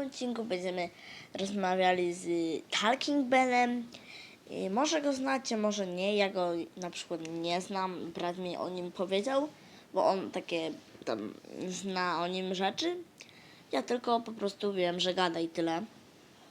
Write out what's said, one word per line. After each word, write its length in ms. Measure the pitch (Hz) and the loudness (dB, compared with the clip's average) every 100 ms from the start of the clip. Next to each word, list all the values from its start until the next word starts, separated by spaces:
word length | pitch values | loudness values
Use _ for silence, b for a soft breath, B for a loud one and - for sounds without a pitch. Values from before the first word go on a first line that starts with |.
| 269 | -4
odcinku 380 | - 247 226 | -4 -4 -2
będziemy 440 | 226 180 185 180 175 B B B B | -2 -2 -2 -2 -4 B B B B
rozmawiali 800 | - 196 202 185 185 185 185 175 | -6 -2 0 2 4 6 6 2
z 100 | 175 175 170 165 156 - - | 0 -2 0 0 -2 -2 2
Talking 460 | 214 269 - 285 247 | 4 4 2 2 4
Benem. 600 | 262 254 247 240 240 240 B B B B B - | 6 6 4 4 0 -6 B B B B B -10
I 200 | - 190 | -4 -2
może 320 | 214 311 320 | 2 2 2
go 100 | 285 | 0
znacie, 440 | 262 262 269 - 220 | 0 0 0 0 0
może 300 | 208 202 185 | 2 0 -2
nie, 300 | 175 196 208 | 0 2 4
ja 140 | 196 | 2
go 200 | 190 175 170 160 185 | 2 0 0 -4 -8
na 140 | 175 | -8
przykład 300 | - - 170 160 | -8 -6 -6 -6
nie 280 | 165 170 175 | -4 0 -2
znam, 520 | 214 196 190 175 170 | -2 -2 -2 -4 -8
brat 260 | 180 170 180 | -4 -4 -2
mi 180 | 180 117 | -4 -4
o 120 | 147 | -4
nim 240 | 180 180 | -4 -6
powiedział, 560 | 190 185 196 254 269 294 B B B B | -4 0 2 4 2 0 B B B B
bo 120 | 190 - | 2 4
on 240 | 190 110 | 4 -2
takie 400 | 185 - 170 160 - - - | -6 -4 -2 -2 -6 -14 -10
tam 300 | - 110 104 - - 69 185 | -4 -4 -4 -10 -12 -8 -6
zna 520 | 180 196 185 180 160 | -4 -4 0 0 0
o 40 | 175 | 0
nim 280 | 185 185 | -2 -2
rzeczy. 420 | 185 190 - 330 359 339 - B B B B B | 0 0 0 -2 -2 -8 -18 B B B B B
Ja 100 | 277 | -4
tylko 380 | 247 240 240 233 | 0 -2 2 0
po 120 | 233 | 0
prostu 400 | 226 202 - 202 | -4 -4 -2 -2
wiem, 280 | 190 175 175 | 2 2 2
że 140 | 175 | 2
gada 260 | 180 180 170 | 4 2 2
i 80 | 165 | -2
tyle, 340 | - 165 165 220 - - - - - - | 0 0 0 -4 -12 -20 -20 -20 -20 -14